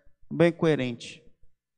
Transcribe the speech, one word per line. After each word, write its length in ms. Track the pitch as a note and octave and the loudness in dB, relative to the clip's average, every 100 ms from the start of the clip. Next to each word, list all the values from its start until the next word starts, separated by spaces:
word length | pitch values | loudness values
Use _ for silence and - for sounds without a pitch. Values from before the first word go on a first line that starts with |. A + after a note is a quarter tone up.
| - _ - | -20 _ -10
bem 200 | D3 E3+ | 2 2
coerente. 720 | E3 E3 C#3 B2 A#2 - - - - - _ _ | 4 0 0 -2 -8 -14 -20 -20 -20 -20 _ _